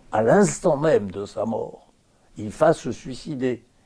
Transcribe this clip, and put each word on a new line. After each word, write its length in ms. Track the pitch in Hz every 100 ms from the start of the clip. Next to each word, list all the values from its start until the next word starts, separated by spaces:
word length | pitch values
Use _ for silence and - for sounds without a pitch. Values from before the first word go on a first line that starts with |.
| -
à 100 | -
l'instant 540 | 113 185 196 - 185 143
même 340 | 156 131 101
de 140 | 98 101
sa 180 | -
mort. 480 | 107 110 - - _ _ _ _ _ -
Il 100 | 107
va 240 | - 156
se 220 | 160 135
suicider. 720 | 110 - 123 - 143 127 117 _ _